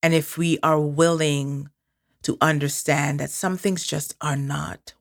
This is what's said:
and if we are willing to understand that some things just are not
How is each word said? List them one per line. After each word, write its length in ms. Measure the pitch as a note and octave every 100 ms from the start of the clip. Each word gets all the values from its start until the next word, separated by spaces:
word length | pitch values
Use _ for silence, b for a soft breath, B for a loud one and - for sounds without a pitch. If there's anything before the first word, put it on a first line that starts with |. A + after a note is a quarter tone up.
and 100 | E3
if 240 | E3 D3+ -
we 220 | E3+ D#3
are 180 | D#3+ D#3
willing 880 | D3+ D3 E3 E3 D#3 C#3+ C#3 C#3 C#3+ _ _ _ _ _
to 140 | - -
understand 760 | D#3 D3+ C#3+ - - D3 C#3+ C#3+
that 100 | C#3+
some 280 | - F#3+ F#3
things 280 | G3+ F3+ -
just 300 | D3+ D3 -
are 140 | D3 C#3+
not 580 | C#3 C#3+ D3 - - -